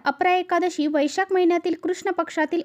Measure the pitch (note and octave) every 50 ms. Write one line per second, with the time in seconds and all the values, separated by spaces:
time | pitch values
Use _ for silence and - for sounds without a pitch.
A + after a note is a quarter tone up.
0 | - C#4 - - F#4 F4+ F4+ F#4 F4+ F#4 F4+ F4 F4+ F4+ E4+ - D4 D4+ D4+ D4
1 | C#4+ C#4+ - F#4+ F#4+ F#4+ F#4+ F#4 F4+ E4 F4 F4 E4+ F#4 E4 D#4+ - E4 F4+ -
2 | - G4 F4+ F4 E4 - - E4 D#4 D#4 E4+ E4+ E4